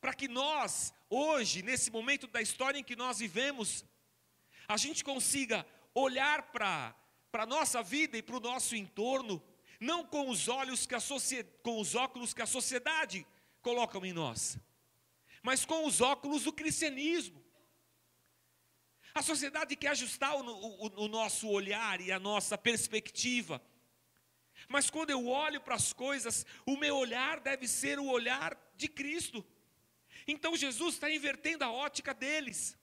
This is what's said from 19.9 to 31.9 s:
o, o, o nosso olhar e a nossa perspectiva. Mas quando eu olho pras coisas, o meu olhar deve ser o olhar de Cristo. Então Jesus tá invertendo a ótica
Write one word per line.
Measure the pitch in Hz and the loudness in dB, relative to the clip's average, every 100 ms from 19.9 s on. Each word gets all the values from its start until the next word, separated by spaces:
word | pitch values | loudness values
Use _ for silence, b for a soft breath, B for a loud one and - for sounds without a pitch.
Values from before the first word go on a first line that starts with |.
| 277 240 - 269 285 | 0 -2 0 0 2
o, | 240 | -2
o, | 220 208 190 214 196 | -8 -10 -6 -8 -2
o | 214 | -2
nosso | 220 220 - 220 | 0 0 0 2
olhar | 202 196 208 226 185 | 0 2 -2 0 -2
e | 180 | 0
a | 185 | -2
nossa | 196 208 - 202 | 2 0 2 2
perspectiva. | 240 233 - 220 - - 247 247 - 139 - _ _ _ _ _ _ _ _ B B | 2 2 2 -2 -4 -2 0 0 0 -6 -8 _ _ _ _ _ _ _ _ B B
Mas | 277 277 | 2 2
quando | 311 320 | 0 0
eu | 277 240 | 0 2
olho | 262 311 294 | 0 0 -2
pras | - 233 - | -4 0 0
coisas, | - 254 277 233 220 - B - | 0 -2 -2 0 -2 -4 B -2
o | 277 | 2
meu | 294 277 | 4 4
olhar | 254 233 262 311 | 2 2 0 0
deve | 262 269 254 | -2 -2 0
ser | - 277 285 | 0 0 0
o | 277 | 2
olhar | 247 233 262 311 - - - | 2 2 0 -2 -6 -16 -6
de | 311 | -6
Cristo. | - 277 320 - 233 - _ _ _ _ _ _ B - | -4 -4 -2 -4 -6 -10 _ _ _ _ _ _ B -6
Então | 294 320 339 | -2 0 0
Jesus | 277 220 339 - | 0 0 -2 0
tá | 294 | 0
invertendo | 311 285 262 302 320 | 0 0 -2 -2 0
a | 269 | 0
ótica | 233 285 | 0 -2